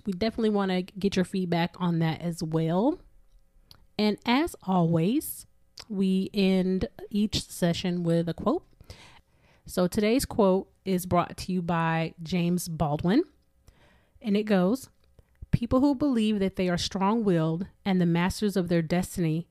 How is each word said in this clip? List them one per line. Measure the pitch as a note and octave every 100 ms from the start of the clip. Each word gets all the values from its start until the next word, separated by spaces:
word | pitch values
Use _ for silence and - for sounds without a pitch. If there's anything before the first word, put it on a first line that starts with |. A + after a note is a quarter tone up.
| -
we |
definitely | F3+ A3 A3+ A3
wanna | G#3 F#3+ F#3
get | F#3 G3+ G3 F#3+
your | F3+
feedback | G3 F3+ E3+ E3+ -
on | F3+ E3
that | E3 -
as | E3+ E3
well. | E3 D#3+ D#3+ F3+ B3 F4+ - - - - _ _ - - _ -
And | G#3 G3 -
as | B3 E4+ -
always, | - F#3+ E3 E3 E3+ C#4 - - - _ _ - -
we | G3 F#3+ F#3+ F#3+
end | G#3+ F#3+ F#3+ F#3 F#3 - - F#4
each | G3+ G#3 -
session | - - F3 E3 F#3 F3
with | E3+ E3+ E3+
a |
quote. | - - E4+ - - - - - - _ _ _ _ -
So | - F3+
today's | - G#3 B3+ -
quote | - G3 F#3+ - _ -
is | F#3 F3+
brought | F3 E3 -
to | -
you | F3+
by | E3+ E3+ E3 E3 E3 -
James | D#3+ F3 E3+ F3+ E3+
Baldwin, | D#3+ D#3+ D3 F3 A#3+ F#4+ _ _ _ _ _ _ _ _ _
and | A3+ G3+
it |
goes, | G#3+ G3 F3+ C4 - _ _ _ _ _ -
"People | - A#3 C4
who | C#4+ C4+
believe | D4 A#3 G#3+ G#3
that | F#3+ -
they | F#3
are | F3
strong-willed | - F#3+ F#3+ A#3 G#3 E3+ D#3+ E3 G3 -
and | G#3 F#3
the | F3
masters | E3+ F3+ - G#3+ F#3+
of | F3
their | E3+
destiny | D#3+ F3 F3+ - D#3+ D#3+ -